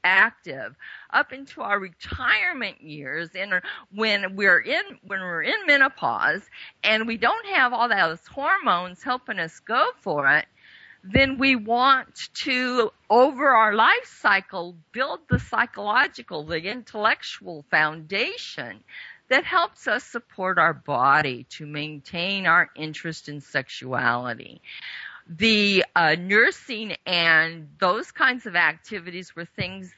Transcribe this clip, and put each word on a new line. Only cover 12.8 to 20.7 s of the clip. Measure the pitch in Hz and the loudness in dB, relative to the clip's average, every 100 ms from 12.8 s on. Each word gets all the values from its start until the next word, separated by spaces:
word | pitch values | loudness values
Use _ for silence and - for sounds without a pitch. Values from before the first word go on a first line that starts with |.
| 226 - - | -2 -2 2
over | 226 269 254 285 | 6 6 4 4
our | 233 214 | 6 4
life | 208 240 453 508 - | 6 4 4 -2 -2
cycle, | 226 196 190 190 175 170 _ | 2 2 0 -10 -10 -14 _
build | 233 277 349 - | -6 -4 -6 -2
the | - | -2
psychological, | - 220 240 - 208 226 349 - 233 165 | 0 -2 -2 -2 0 2 0 -2 -12 -10
the | 151 165 | -6 -6
intellectual | 175 247 220 220 214 294 - - 190 156 - | -6 -8 -10 -2 0 0 -4 -14 -14 -14 -2
foundation | 160 151 160 156 196 294 466 - - 123 220 _ - - - - | 2 2 -2 -6 -4 -4 -6 -12 -12 -12 -12 _ -20 -20 -14 -2
that | 262 | 0
helps | - 359 - - 277 | 0 -2 -2 -4 -4
us | 220 | -4
support | - 240 - - 185 175 | -4 -14 -12 -6 -2 4
our | 147 | 2